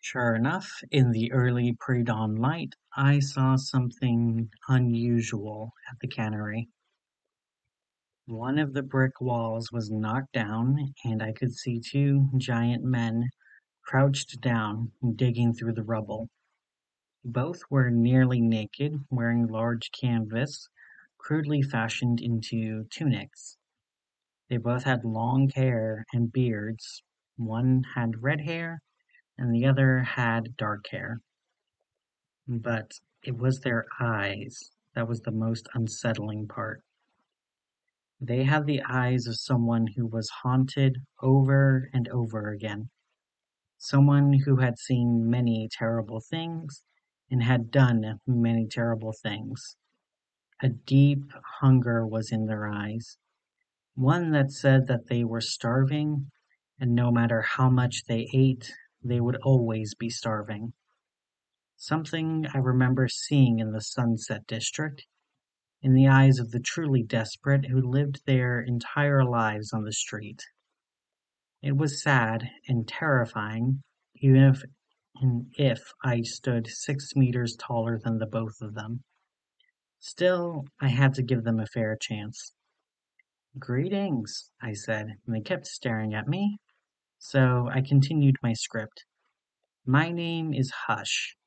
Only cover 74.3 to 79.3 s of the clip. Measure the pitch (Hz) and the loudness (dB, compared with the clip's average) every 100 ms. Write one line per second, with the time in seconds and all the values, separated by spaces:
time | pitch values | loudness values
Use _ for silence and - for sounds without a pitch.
74.3 | 131 135 131 - _ _ _ _ - 131 | 8 8 6 -2 _ _ _ _ -2 0
75.3 | 120 120 - 139 113 - - 135 120 117 | 0 -4 0 0 0 -8 -8 -2 -2 -4
76.3 | - - 120 113 - - 139 - 139 127 | -6 -4 -2 -4 -10 -6 -6 -4 2 2
77.3 | 123 117 - - 120 113 113 113 113 110 | 2 -4 -6 -6 -4 -2 -4 -2 -4 -4
78.3 | 113 110 107 107 107 110 123 - _ _ | -4 -6 -10 -12 -12 -10 -10 -12 _ _